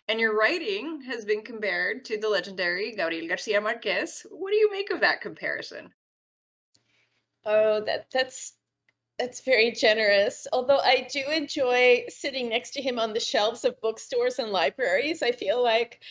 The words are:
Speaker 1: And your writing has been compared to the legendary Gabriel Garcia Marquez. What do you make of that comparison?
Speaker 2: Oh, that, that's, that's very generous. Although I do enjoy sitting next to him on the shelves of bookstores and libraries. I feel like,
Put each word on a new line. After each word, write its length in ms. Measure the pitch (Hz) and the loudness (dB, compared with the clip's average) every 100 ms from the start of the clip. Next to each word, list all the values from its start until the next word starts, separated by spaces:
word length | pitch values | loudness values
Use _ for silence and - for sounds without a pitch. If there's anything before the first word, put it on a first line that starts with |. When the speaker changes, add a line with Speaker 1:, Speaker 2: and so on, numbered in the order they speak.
| - | -4
Speaker 1:
And 120 | 226 | 0
your 180 | 226 214 | 2 4
writing 640 | 220 339 262 196 285 311 | 2 2 -2 -4 -6 -10
has 240 | 247 240 208 | -10 -10 -2
been 160 | 214 | -2
compared 640 | 214 226 208 175 185 247 - | -2 -6 -4 -2 -2 -4 -6
to 120 | 214 | -4
the 120 | 214 | 0
legendary 640 | 196 196 185 175 180 233 208 | 0 -2 -4 -2 -2 -4 -2
Gabriel 320 | 165 165 165 | -4 -2 -4
Garcia 320 | 185 - 202 | -6 0 0
Marquez. 640 | 214 233 214 185 330 - - | 0 -4 -2 -2 -4 -10 -18
What 220 | 285 381 | -10 0
do 60 | 427 | 4
you 140 | 427 | 4
make 200 | 392 403 | 2 -4
of 100 | 330 | 0
that 180 | 185 - | 2 0
comparison? 720 | 180 156 151 147 - - 175 _ _ _ _ _ _ _ _ _ _ _ _ _ _ _ 214 | -6 -8 -8 -6 -8 -14 -16 _ _ _ _ _ _ _ _ _ _ _ _ _ _ _ 0
Speaker 2:
Oh, 360 | 214 220 214 | 4 4 2
that, 260 | 214 - - | 0 -4 -2
that's, 400 | 262 262 - - _ _ _ _ _ _ - | -2 -2 -6 -16 _ _ _ _ _ _ -8
that's 220 | - - | -8 -6
very 300 | 262 214 233 | 0 4 4
generous. 760 | - 226 220 208 202 208 - - | 4 4 4 4 4 4 0 -4
Although 240 | 254 240 277 | -2 4 4
I 300 | 226 262 247 | 6 2 2
do 120 | 285 269 | -6 -2
enjoy 720 | 320 294 302 254 247 247 247 - | -2 -4 -2 2 4 6 6 2
sitting 420 | - 285 262 240 | -8 -6 -4 -2
next 220 | 226 - | -4 -4
to 100 | 285 | -6
him 160 | 262 240 | -4 -2
on 140 | 226 | -2
the 60 | 214 | -2
shelves 460 | - 214 208 233 254 | -2 0 0 0 -2
of 160 | - | -2
bookstores 560 | 220 220 - 247 247 247 | -4 -4 -4 -2 0 -2
and 140 | 226 | -2
libraries. 720 | 190 170 - 226 185 294 330 | 0 0 0 0 0 0 -2
I 80 | 247 | -2
feel 320 | 247 190 247 | -2 -2 2
like, 380 | 240 226 233 - - | 2 2 0 -8 -20